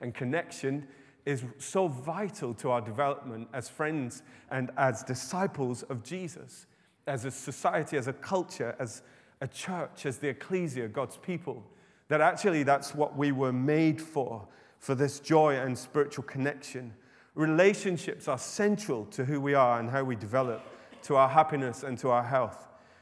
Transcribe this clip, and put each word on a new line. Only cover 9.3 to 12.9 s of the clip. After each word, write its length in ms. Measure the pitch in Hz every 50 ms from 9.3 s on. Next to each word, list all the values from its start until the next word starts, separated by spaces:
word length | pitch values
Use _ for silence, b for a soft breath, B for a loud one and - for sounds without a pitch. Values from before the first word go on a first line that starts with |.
| b b
a 40 | 135
church, 600 | 127 - - - 185 185 170 143 - - - -
as 100 | 143 123
the 120 | - 147 143
ecclesia, 600 | 123 - - - 190 185 175 156 123 127 117 107
God's 300 | 107 139 127 117 - -
people, 440 | - - 180 160 - 143 120 120 - b b b b b b b b -
that 140 | 151 151
actually 400 | 156 175 180 - - 202 165 151
that's 320 | 139 139 139 139 - -